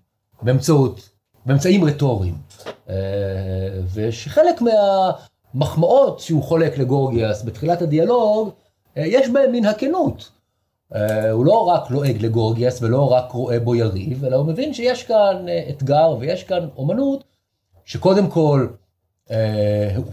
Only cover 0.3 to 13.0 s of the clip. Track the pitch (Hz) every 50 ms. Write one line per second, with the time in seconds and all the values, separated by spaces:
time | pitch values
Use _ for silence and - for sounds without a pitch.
0.3 | _ - 107 120 131 139 139 - 156 143 131 113 - - - _ _ _ _ _
1.3 | _ _ - 127 139 139 175 185 196 196 165 147 143 - 147 131 117 98 92 90
2.3 | 80 73 - - - - - - - _ _ - 92 95 95 95 98 101 98 98
3.3 | 95 95 95 95 92 92 95 95 95 92 92 90 95 107 107 117 113 - - 143
4.3 | - 294 320 349 339 - 233 233 220 208 202 196 196 190 185 185 - - - _
5.3 | _ _ _ _ - 131 147 - - 156 175 180 233 277 277 196 - - - -
6.3 | 165 143 - - 170 160 165 147 135 139 131 123 139 143 135 127 117 117 113 107
7.3 | 101 - 113 113 - - 143 165 175 170 175 156 151 156 170 214 240 247 220 214
8.3 | 214 220 214 196 - _ _ _ _ _ _ _ - 143 156 165 220 277 269 240
9.3 | 240 277 277 233 233 240 208 208 214 - 262 302 349 370 302 - - - - -
10.3 | _ _ _ _ _ _ _ _ _ _ _ - - 107 107 107 107 110 107 110
11.3 | 110 113 131 170 214 226 214 175 175 147 - - 123 143 143 135 113 104 113 113
12.3 | 110 117 110 110 113 113 120 123 123 - 117 110 123 135